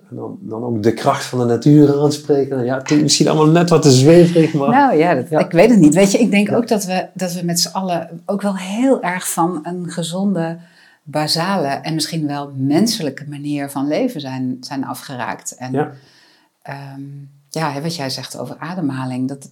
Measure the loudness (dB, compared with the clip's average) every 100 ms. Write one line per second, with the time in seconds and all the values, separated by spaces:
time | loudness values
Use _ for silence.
0 | _ -14 -12 -12 -12 -8 -6 0 0 0
1 | 0 -2 -4 -2 0 2 6 8 8 6
2 | 0 0 0 0 0 -2 -2 -4 0 0
3 | 2 2 2 4 4 4 4 4 6 6
4 | 8 8 8 4 2 2 2 4 4 4
5 | 2 0 0 -2 0 4 6 8 6 6
6 | 4 4 2 2 0 -2 0 -2 -2 -4
7 | -6 -8 -8 -6 -4 -4 -4 -4 -4 -4
8 | -6 -12 -8 -4 -4 -6 -6 -2 0 0
9 | 0 -6 -4 -2 -2 -4 -8 -8 -8 -8
10 | -6 -4 -2 -2 -4 -8 -16 _ _ _
11 | -10 -6 -2 -2 -2 -2 -2 -4 -4 -6
12 | -4 -6 -4 -6 -8 -4 0 2 2 0
13 | -6 -8 -12 -12 -8 -6 -6 -6 -4 -2
14 | -2 -6 -10 -6 -6 -8 -8 -8 -8 -10
15 | -12 -10 -8 -10 -14 -12 -6 -4 -4 -8
16 | _ _ _ _ _ _ -16 -16 -16 -16
17 | -16 -16 -20 _ _ -6 -4 -4 -6 -6
18 | -8 -8 -12 -12 -12 -12 -10 -6 -6 -4
19 | -6 -6 -6 -8 -16